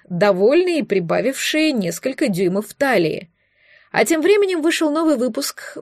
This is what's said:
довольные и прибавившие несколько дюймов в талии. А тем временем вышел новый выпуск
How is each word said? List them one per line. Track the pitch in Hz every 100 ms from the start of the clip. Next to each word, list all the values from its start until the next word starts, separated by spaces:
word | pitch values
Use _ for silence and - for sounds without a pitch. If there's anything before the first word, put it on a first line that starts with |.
| -
довольные | 175 208 185 208 330 359 320
и |
прибавившие | - 190 170 180 226 262 - 311 311
несколько | 254 175 170 - - 285
дюймов | 175 185 196 214
в |
талии. | - 277 214 160 - - _ _ _ _ - _
А | - 220
тем | 320
временем | 330 415 392 349
вышел | 320 311 311
новый | 302 320 262
выпуск | 247 269 285 - - -